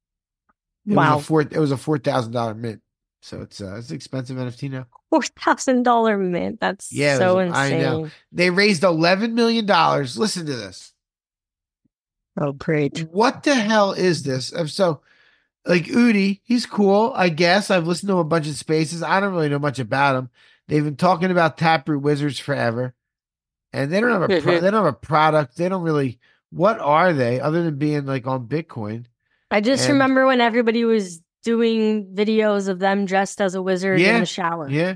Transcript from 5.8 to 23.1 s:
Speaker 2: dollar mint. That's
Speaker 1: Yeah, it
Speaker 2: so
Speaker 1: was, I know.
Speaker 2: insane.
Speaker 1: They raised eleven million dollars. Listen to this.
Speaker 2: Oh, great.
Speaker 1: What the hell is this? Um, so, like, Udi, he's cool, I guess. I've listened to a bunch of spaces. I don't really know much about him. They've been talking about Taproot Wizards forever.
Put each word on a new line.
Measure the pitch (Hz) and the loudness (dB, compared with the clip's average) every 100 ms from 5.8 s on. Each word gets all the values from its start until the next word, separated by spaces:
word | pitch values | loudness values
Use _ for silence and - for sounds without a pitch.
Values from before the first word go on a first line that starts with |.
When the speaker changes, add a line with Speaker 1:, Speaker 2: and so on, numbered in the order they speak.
Speaker 2:
dollar | 247 233 226 202 | 2 2 2 0
mint. | 185 175 185 214 | -2 -2 -4 -4
That's | 185 190 - | -6 -6 -10
Speaker 1:
Yeah, | - 143 | -2 0
it | 139 | 2
Speaker 2:
so | 185 185 | 2 2
Speaker 1:
was, | 180 135 | 0 0
I | 139 160 | 0 0
know. | 160 160 | 0 -2
Speaker 2:
insane. | 156 - _ | -6 -14 _
Speaker 1:
They | 160 180 | 0 0
raised | 180 208 175 | 2 2 2
eleven | 185 160 170 190 233 | 2 2 2 2 0
million | 233 233 233 | 0 2 0
dollars. | 202 175 151 143 135 175 | 2 4 4 2 -2 -4
Listen | 214 180 | -4 -4
to | 156 | -8
this. | 123 98 - - _ _ _ _ _ _ _ _ _ _ _ _ _ _ - | -8 -10 -14 -20 _ _ _ _ _ _ _ _ _ _ _ _ _ _ -6
Speaker 2:
Oh, | 143 | -6
great. | 139 - 151 143 - 160 | -6 -4 0 0 -4 -6
Speaker 1:
What | 175 254 - | 0 0 0
the | 320 | 0
hell | 269 208 220 196 | 0 2 2 2
is | - 180 165 | 2 0 0
this? | 135 131 123 | -2 -6 -6
Um, | - 156 | -6 -6
so, | - 185 139 _ _ _ _ _ _ - | 0 0 -2 _ _ _ _ _ _ 0
like, | 180 | 0
Udi, | 160 233 240 208 196 196 | 2 4 4 4 2 -2
he's | - 240 - | -2 -2 -2
cool, | - 196 202 233 | 2 4 4 2
I | 254 185 | 2 0
guess. | 151 175 190 208 | 2 2 2 2
I've | 185 160 | 0 0
listened | 175 196 | -4 -2
to | 185 | 0
a | |
bunch | 160 165 151 | 2 0 -2
of | 139 | -8
spaces. | - 160 156 165 | -2 -2 -2 -4
I | 160 185 | -2 0
don't | 202 | 0
really | 180 151 | -2 0
know | 143 | 0
much | 143 131 | -2 -4
about | 110 135 139 131 | -4 0 2 0
him. | 131 _ _ _ - | -4 _ _ _ -2
They've | 151 | -2
been | 151 139 | 0 0
talking | 175 180 185 | 2 2 2
about | 175 160 - | 2 2 2
Taproot | 160 160 151 147 | 2 2 0 -2
Wizards | 143 147 147 127 | 0 0 -2 -6
forever. | - 135 120 113 127 - _ | -6 -2 -2 -2 -6 -10 _